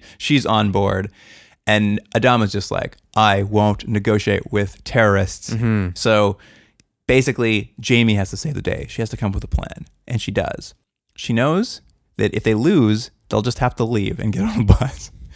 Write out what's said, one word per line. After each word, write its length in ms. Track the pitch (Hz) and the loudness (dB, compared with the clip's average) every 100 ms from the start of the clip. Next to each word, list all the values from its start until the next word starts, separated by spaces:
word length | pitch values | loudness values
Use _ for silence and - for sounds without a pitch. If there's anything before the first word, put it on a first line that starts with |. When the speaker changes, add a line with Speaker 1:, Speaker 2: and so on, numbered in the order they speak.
| - - | -10 -10
Speaker 1:
she's 260 | - 143 104 | 0 0 2
on 260 | 110 107 | 2 2
board. 400 | 98 101 95 98 - - - - _ - | 2 0 0 -4 -12 -20 -20 -20 _ 0
And 340 | 107 104 104 - | 2 2 -2 -2
Adama's 380 | 117 123 123 104 | 0 2 2 2
just 180 | 101 - | -2 -4
like, 280 | - - - _ - | -6 -6 -12 _ 0
"I 260 | 107 101 | 2 2
won't 460 | 98 107 104 101 - | 2 2 2 0 -4
negotiate 640 | 104 107 107 110 98 - | -2 0 0 0 -2 -2
with 320 | 104 98 - | -2 -4 -6
terrorists." 680 | - 127 107 98 95 - - | -2 2 4 2 0 -6 -8
Speaker 2:
Mm-hmm. 400 | 117 117 107 92 87 | -2 0 0 -2 -2
Speaker 1:
So 420 | 117 107 104 104 - - _ _ _ _ - | 2 4 2 -2 -12 -20 _ _ _ _ 0
basically, 680 | 127 131 127 117 107 113 - | 2 2 0 0 0 -2 -10
Jamie 340 | 123 120 113 | 0 4 4
has 160 | 104 95 | 2 0
to 80 | 101 | -6
save 160 | 156 | -6
the 80 | 117 | -6
day. 240 | 92 - - | -6 -6 -8
She 120 | - | -8
has 80 | 113 | -8
to 80 | - | -4
come 120 | 107 | -4
up 60 | 92 | -4
with 80 | |
a 40 | - | -4
plan, 400 | - - - - _ - | -6 -6 -12 -18 _ -8
and 140 | 117 | -6
she 80 | - | -2
does. 440 | 104 85 - - - _ _ _ - | -2 -4 -6 -14 -20 _ _ _ -10
She 180 | - | -2
knows 480 | 117 135 175 240 - _ _ _ - | 0 2 0 -2 -8 _ _ _ -4
that 140 | 104 107 | -2 0
if 80 | |
they 100 | 113 | 0
lose, 560 | 107 143 196 110 107 - _ - | 2 4 4 4 2 -4 _ -4
they'll 120 | 107 | -2
just 160 | 110 - | -2 -2
have 180 | 123 - | -2 -2
to 60 | |
leave 360 | 113 117 101 90 | -2 0 -2 -2
and 120 | 107 | -4
get 120 | 135 | -2
on 240 | 214 214 104 | -2 2 4
the 60 | |
<laughs> 60 | - | 4
bus. 300 | 131 - - - - | 2 -6 -16 -20 -20